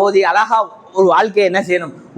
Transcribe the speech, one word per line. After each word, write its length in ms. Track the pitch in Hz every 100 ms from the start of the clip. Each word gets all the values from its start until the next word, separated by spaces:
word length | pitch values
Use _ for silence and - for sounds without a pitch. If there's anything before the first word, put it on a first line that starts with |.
| 196
ஓதி 180 | 196 185
அழகா 80 | 190 220 226 196 - - 185
ஒரு 100 | 185
வாழ்க்கையை 320 | 165 220 196 196
என்ன 100 | 185 180
செய்யணும்? 260 | 180 160 135 -